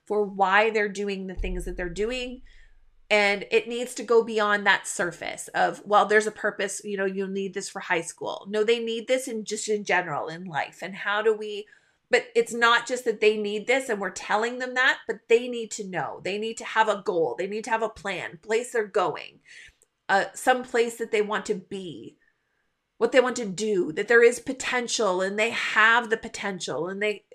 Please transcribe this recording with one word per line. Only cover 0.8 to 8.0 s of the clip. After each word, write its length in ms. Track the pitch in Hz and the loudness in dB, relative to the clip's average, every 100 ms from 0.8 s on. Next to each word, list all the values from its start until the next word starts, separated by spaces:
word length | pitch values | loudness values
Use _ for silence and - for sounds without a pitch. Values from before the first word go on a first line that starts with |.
| 208 | -2
doing 380 | 196 202 196 190 | -2 -4 -4 -6
the 80 | 180 | -6
things 300 | 190 180 180 | -4 -4 -6
that 100 | 175 | -6
they're 140 | 175 | -6
doing. 520 | 170 214 254 254 254 - - - - _ _ - | -4 -4 -4 -6 -10 -16 -20 -20 -20 _ _ 0
And 320 | 208 202 202 - | 2 4 2 2
it 160 | 226 226 | 0 0
needs 260 | 240 240 - | -6 -6 -6
to 80 | |
go 200 | 214 233 | 2 4
beyond 420 | 220 214 208 208 202 | 4 2 2 2 4
that 220 | 190 - | 2 2
surface 600 | - 175 - - - - | -4 -4 -4 -10 -10 -6
of, 340 | - 180 202 196 | 0 0 0 2
well, 220 | 202 196 | 4 6
there's 180 | 214 214 | 4 2
a 60 | |
purpose, 500 | - 214 202 196 - | -4 -6 -4 -6 -6
you 140 | 214 196 | -8 -4
know, 80 | 196 | -4
you'll 220 | 190 196 | -2 -6
need 260 | 196 196 | -4 -6
this 160 | 190 190 | -6 -8
for 100 | 196 | -10
high 220 | - 175 | -2 -2